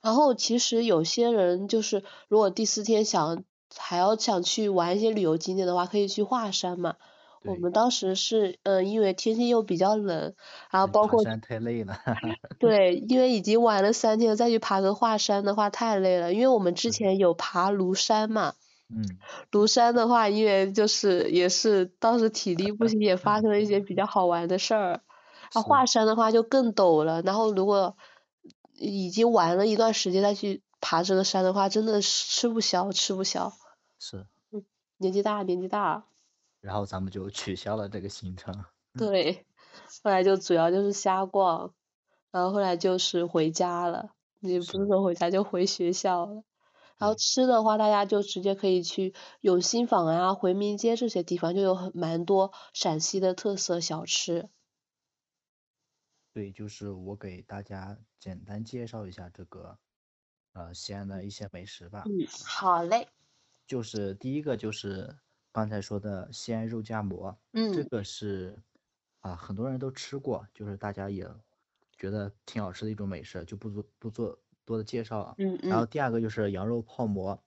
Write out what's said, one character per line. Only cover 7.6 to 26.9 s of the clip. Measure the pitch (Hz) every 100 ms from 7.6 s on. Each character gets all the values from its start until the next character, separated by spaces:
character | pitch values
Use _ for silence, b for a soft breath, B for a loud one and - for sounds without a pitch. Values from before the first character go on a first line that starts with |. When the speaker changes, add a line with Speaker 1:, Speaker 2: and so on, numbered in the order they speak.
| 175
Speaker 1:
当 | 196 240
时 | 240 190
是， | 190 - 220 196 180
呃， | 196 190
因 | 190 220
为 | 202
天 | 185 233 220
气 | 240
又 | 233
比 | 202 170
较 | 185 214
冷， | 202 165 156 - B B B
然 | 190
后 | 196
包 | 208 214
括 | 226
Speaker 2:
爬 | 220
山 | 113
太 | - 113
累 | 117 120
了。 | 101 92
<laughs> | - 117 - - - -
Speaker 1:
对， | 233 208 185 175 214
因 | 254
为 | 254
已 | 233
经 | 185 220
玩 | 233 208
了 | 196
三 | 233 226 220
天 | 233
了， | 214
再 | 240
去 | 226
爬 | - 196
个 | 196
华 | 214 226 214
山 | - 202
的 | 202
话 | 208 208
太 | - 233 202
累 | 190 180
了， | 170
因 | 196
为 | 262
我 | 240
们 | 180
之 | 170 233
前 | 220 208 190
有 | 185
爬 | 165 - 180 185
庐 | 202 185
山 | 190 - 214 220
嘛。 | 220 165 - b b b
Speaker 2:
嗯。 | 113
嗯。 | 104 92 B B B
Speaker 1:
庐 | 208 214
山 | 262 233
的 | 240 233
话， | 240 214
因 | 208
为 | 220 196 190
就 | 196 214
是， | - 202 180 -
也 | 175 180
是 | 185 226 202 185
当 | _ 226 240
时 | 220
体 | 220 202
力 | 170 202
不 | 214 226
行， | 220
Speaker 2:
<laughs> |
Speaker 1:
也 | 208 185
发 | 214 208
生 | 214
了 | 208
一 |
些 | 208 202
比 | 196
较 | 185
好 | 190 208 180
玩 | 170 170
的 | 185
事 | -
儿。 | 220 190 170 _ B B B B
Speaker 2:
是。 | 233
Speaker 1:
华 | 214 285 254
山 | 233 220
的 |
话 | 220 226
就 | 226
更 | 226 269 240
陡 | 208 190